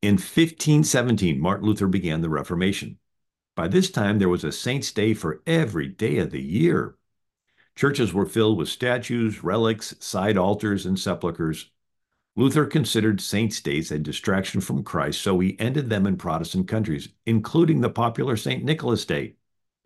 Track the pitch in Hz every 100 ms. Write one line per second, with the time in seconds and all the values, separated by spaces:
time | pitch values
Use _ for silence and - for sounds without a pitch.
0 | 202 196 - - 165 - 151 151 156 131
1 | 120 110 90 69 87 98 104 101 95 95
2 | 85 78 82 73 73 87 95 95 55 -
3 | _ _ _ _ _ - 82 180 185 -
4 | 101 104 92 87 80 - 123 135 - -
5 | 107 107 80 76 - 165 131 85 67 -
6 | 110 95 76 67 67 95 170 104 57 -
7 | _ _ _ _ _ _ _ - 139 143
8 | 110 90 98 110 107 101 73 - 123 123
9 | 117 120 110 - 87 107 113 110 - -
10 | - 98 101 101 92 104 107 98 92 92
11 | 98 82 87 82 80 78 - _ _ _
12 | _ _ _ - 131 151 143 160 117 113
13 | 110 98 - 101 110 - 76 73 78 76
14 | 76 71 - 95 95 - - 71 - 85
15 | 71 76 101 90 92 - 113 143 127 104
16 | 98 90 87 80 82 95 92 110 107 -
17 | - _ - 113 110 160 165 147 120 -
18 | 120 117 131 110 135 127 123 160 123 110
19 | - 73 65 - _ _ _ _